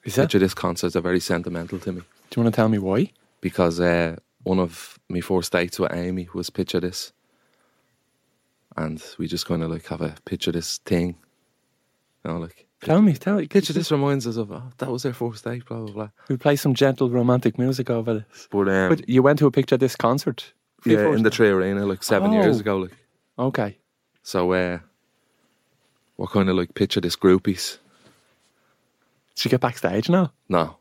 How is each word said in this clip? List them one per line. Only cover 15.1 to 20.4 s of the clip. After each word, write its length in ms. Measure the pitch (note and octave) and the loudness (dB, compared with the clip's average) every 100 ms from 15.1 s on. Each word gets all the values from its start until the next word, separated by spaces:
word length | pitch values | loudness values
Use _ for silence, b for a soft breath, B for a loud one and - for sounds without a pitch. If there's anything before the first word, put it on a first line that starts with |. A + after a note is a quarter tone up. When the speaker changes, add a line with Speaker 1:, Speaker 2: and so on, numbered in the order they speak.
Speaker 2:
first 300 | B2 A#2 G#2+ | -4 -6 -6
day, 180 | B2 A#2+ - | -10 -10 -10
blah, 100 | A#2 | -12
blah, 140 | A2 | -10
blah. 160 | G2+ G#2 _ b | -10 -10 _ b
Speaker 1:
We'll 80 | C3 | 0
play 180 | D3 | 2
some 180 | C#3+ C#3+ | 2 0
gentle 360 | B2+ C#3 B2+ B2+ | 2 2 2 0
romantic 480 | B2 A#2+ B2+ A#2+ A#2 | 2 2 2 2 0
music 320 | B2+ C3 B2 | -2 -2 -2
over 240 | A#2 A2+ | -2 -2
this. 320 | G#2+ G#2+ - - | -4 -6 -20 -4
Speaker 2:
But, 160 | G2+ G2 | 0 2
um, 200 | F#2+ F#2 | 2 2
Speaker 1:
But 180 | E2+ - | 2 4
you 120 | B2+ | 4
went 160 | C3+ D3 | 6 4
to 60 | D3 | 4
a 40 | |
Picture 260 | C3 C3 B2+ | 2 0 2
This 180 | C3 | 2
concert? 580 | - A#2 C3+ - B2 | 0 0 0 -4 -8